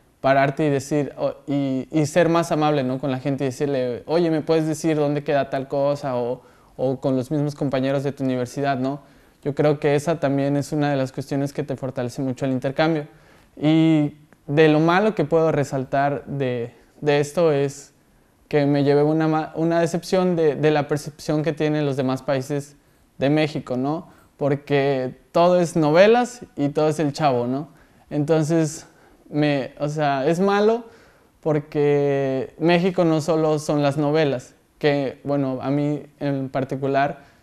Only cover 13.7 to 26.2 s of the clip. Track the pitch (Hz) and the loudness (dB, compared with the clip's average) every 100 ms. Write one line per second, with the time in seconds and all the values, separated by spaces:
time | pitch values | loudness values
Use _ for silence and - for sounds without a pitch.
13.7 | 160 160 156 147 - - - - 147 156 | 4 4 4 2 -4 -20 -20 -4 4 4
14.7 | 151 165 180 214 208 143 165 160 147 135 | 6 4 4 2 0 0 2 2 0 -2
15.7 | 139 127 139 143 143 - 139 131 123 117 | -4 -2 0 0 -2 -6 -4 -4 -4 -6
16.7 | - _ - 147 143 147 - 165 139 139 | -12 _ -6 0 0 0 0 2 2 0
17.7 | - - _ _ _ _ _ _ 151 143 | -4 -16 _ _ _ _ _ _ 0 2
18.7 | 143 143 143 147 160 156 156 151 - 165 | 2 4 4 4 2 0 0 -4 -2 0
19.7 | 170 165 180 - 190 185 170 160 135 151 | 2 0 -2 -2 0 2 2 2 2 2
20.7 | 151 143 143 - - - 156 151 151 151 | 2 0 -4 -6 -10 -4 -2 -2 -2 0
21.7 | 151 147 135 131 131 - 139 131 147 143 | 0 0 -2 -2 -2 -2 -4 -2 -6 -6
22.7 | - _ _ _ - 131 156 156 151 - | -16 _ _ _ -4 0 2 0 -2 -6
23.7 | 127 135 160 - - _ _ 139 143 - | -4 -2 -4 -8 -20 _ _ -2 -2 0
24.7 | 143 135 131 127 - _ - 175 180 165 | 0 2 0 -2 -8 _ 2 4 4 2
25.7 | 170 151 160 208 240 | 2 2 6 6 6